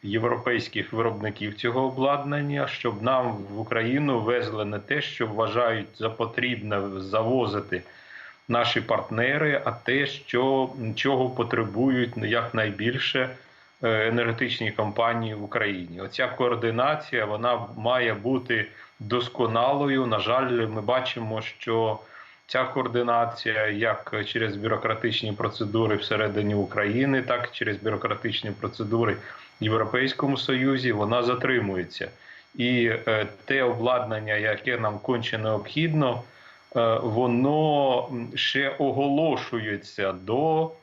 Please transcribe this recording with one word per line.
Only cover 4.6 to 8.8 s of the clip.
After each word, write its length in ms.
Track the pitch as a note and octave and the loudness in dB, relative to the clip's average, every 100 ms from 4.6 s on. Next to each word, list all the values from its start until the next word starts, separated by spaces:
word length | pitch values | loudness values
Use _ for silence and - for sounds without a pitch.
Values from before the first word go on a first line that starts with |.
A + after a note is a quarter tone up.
не 140 | G#2 G#2 | -4 -4
те, 240 | - - | -2 -4
що 240 | - - A2+ | -4 -4 -4
вважають 600 | G#2 A2 A2 A#2+ A2 G2+ - | 0 0 2 2 0 -6 -4
за 120 | A2 | -4
потрібне 680 | A2+ A2+ A#2 B2 A#2 A2 G2+ G2 F#2+ | -2 -4 0 -2 -2 -2 -2 -2 -6
завозити 880 | F#2+ G#2 A2+ C3 A2 G2+ G2 F2+ - - - - - - - | -2 0 2 2 2 -2 -2 -6 -6 -20 -20 -18 -20 -18 0
наші 320 | A#2+ A#2+ A#2+ | 2 2 0